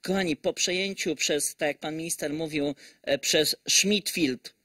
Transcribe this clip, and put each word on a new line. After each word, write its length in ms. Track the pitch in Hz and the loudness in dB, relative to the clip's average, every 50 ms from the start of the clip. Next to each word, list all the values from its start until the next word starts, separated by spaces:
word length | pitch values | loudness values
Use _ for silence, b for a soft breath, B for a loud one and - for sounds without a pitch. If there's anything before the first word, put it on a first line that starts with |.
Kochani, 340 | - - 190 196 190 175 147 | 0 0 0 2 2 0 -2
po 180 | - - 185 160 | 0 -2 -4 -2
przejęciu 600 | - - - 180 185 196 196 196 - - 190 151 | 0 0 0 0 0 -2 -2 -4 -4 -2 -2 -2
przez, 400 | - - - 165 147 - - - | 0 0 0 2 0 0 -2 -4
tak 120 | _ 165 | _ -2
jak 120 | 147 143 _ | -2 -2 _
pan 180 | - 156 156 | -6 -6 -6
minister 360 | 160 165 170 - - 165 147 147 | -4 -4 -6 -6 -4 -4 -4 -4
mówił, 420 | 156 165 151 151 151 143 147 139 B B B B B B | -4 -4 -4 -2 -2 -2 -2 -2 B B B B B B
e, 140 | - 139 | -2 -2
przez 380 | 139 - - - 160 151 147 - - _ - | 0 0 2 4 4 4 2 0 -4 _ 2
Schmidtfield 840 | - - - 190 208 208 - - - 190 165 131 127 - _ - _ _ | 2 4 4 4 2 2 0 -2 0 0 2 2 0 -2 _ -18 _ _